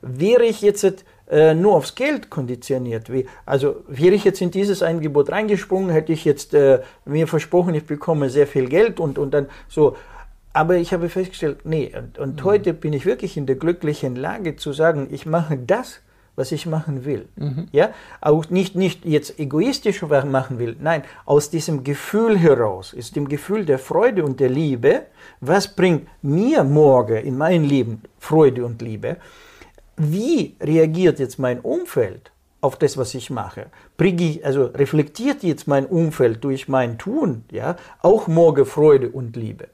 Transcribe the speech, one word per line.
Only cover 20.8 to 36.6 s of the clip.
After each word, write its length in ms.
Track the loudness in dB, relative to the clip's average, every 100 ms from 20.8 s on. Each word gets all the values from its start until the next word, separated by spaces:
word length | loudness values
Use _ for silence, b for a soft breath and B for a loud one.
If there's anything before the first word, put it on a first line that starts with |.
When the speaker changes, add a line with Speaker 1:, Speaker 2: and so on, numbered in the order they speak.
| -2 -2 -4 B 2
Speaker 1:
aus 260 | 2 2
diesem 320 | -6 -4 -4
Gefühl 560 | -4 -8 -4 0 2 4
heraus, 560 | 6 4 2 -4 -12 -16
aus 140 | -10
dem 160 | -8 -6
Gefühl 380 | -8 -4 -4 0
der 120 | -2
Freude 460 | 0 0 2 2
und 160 | -4 0
der 100 | 0
Liebe, 540 | 0 -2 0 2 2 -2 B B B
was 260 | 0 0 0
bringt 400 | 0 0 0 -2 b
mir 400 | -2 0 2 2
morgen 540 | 2 6 6 6 4 -2
in 200 | -2 -2
meinem 260 | 0 2
Leben 380 | 2 2 0 -6 -14 _
Freude 480 | -2 4 4 4 -6
und 160 | -8
Liebe? 360 | -10 -8 -8 -10 B B B B B B _ -4
Wie 600 | -2 -2 0 0 -2 _
reagiert 600 | 0 4 4 4 2 2
jetzt 180 | -4 -2
mein 220 | -4 -2
Umfeld 720 | -4 -4 -4 -2 -2 -4 _ _ _ _
auf 160 | -4 0
das, 200 | -2 0
was 160 | -6
ich 160 | -6 -8
mache? 380 | -10 -10 -14 -18 b b 0
Bringe 280 | 0 2
ich, 200 | -2 -2
also 220 | -2 0 -2
reflektiert 800 | -2 -2 0 -2 -4 -4 -2
jetzt 240 | -4 -4 0
mein 180 | -2 0
Umfeld 580 | -2 -2 0 0 0
durch 240 | -4 -6